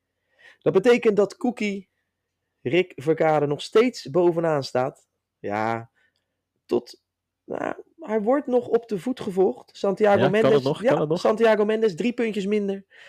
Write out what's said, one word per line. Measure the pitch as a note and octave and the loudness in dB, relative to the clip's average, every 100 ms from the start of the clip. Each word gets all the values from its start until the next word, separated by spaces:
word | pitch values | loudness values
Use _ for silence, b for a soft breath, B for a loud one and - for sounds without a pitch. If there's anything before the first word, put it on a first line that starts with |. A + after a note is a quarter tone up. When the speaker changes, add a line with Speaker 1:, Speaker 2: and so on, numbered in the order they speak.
| _ _ b b b b | _ _ b b b b
Speaker 1:
Dat | D#3 | 0
betekent | F#3 A#3+ A#3+ A3+ G3+ | 4 4 4 4 2
dat | G3 - | 0 -2
Koekie, | B3 - G#3 G3 - _ _ _ _ _ _ _ | -6 -4 -4 -6 -10 _ _ _ _ _ _ _
Rick | B2 E3+ F3+ - | 0 0 0 -4
Verkade, | C#3 D#3 D#3+ D3+ C#3+ | -2 0 2 2 0
nog | C#3+ | -4
steeds | - A3 B3 - - | 0 2 2 -2 -4
bovenaan | E3+ F3 E3 E3 D3 | 0 2 2 0 -2
staat. | C3 B2+ C3 - _ _ _ _ | -2 -2 -4 -6 _ _ _ _
Ja, | G#2 G#2 A2 A2+ A#2 _ _ _ _ _ _ _ - | -6 -4 -2 -4 -8 _ _ _ _ _ _ _ -4
tot, | - - - _ _ _ _ | -4 -4 -14 _ _ _ _
nou, | - - - - - _ | -12 -8 -8 -10 -16 _
hij | D#4 A3 | -6 -4
wordt | G#3 C#4+ C4+ | 0 -2 0
nog | A#3+ A#3+ | -2 0
op | A#3 - | -2 -2
de | G3 | -8
voet | B3 B3+ | -6 -8
gevolgd. | G#3+ F#3 F#3+ - - - | -4 0 0 -2 -14 -6
Santiago | G3+ F#3+ G#3 G#2+ | -4 0 2 4
Speaker 2:
Ja, | |
kan | - | 2
het | G#3+ | 2
Speaker 1:
Mendes, | C3+ C#3+ | 4 2
Speaker 2:
nog? | C3 D#3 | 0 -2
Speaker 1:
ja, | A3+ | 0
Speaker 2:
Kan | E3 | 0
het | D3+ | 0
nog? | E3 | 0
Speaker 1:
Santiago | A3+ G#3+ A3+ G#3 | 0 2 2 2
Mendes, | G#3 A3 A3 | 0 0 -2
drie | D#3+ A3 | 0 -4
puntjes | B3 A3+ G#3 F#3+ | -2 -4 -4 -2
minder. | G#3 G3+ G3 - B | -2 -2 -6 -12 B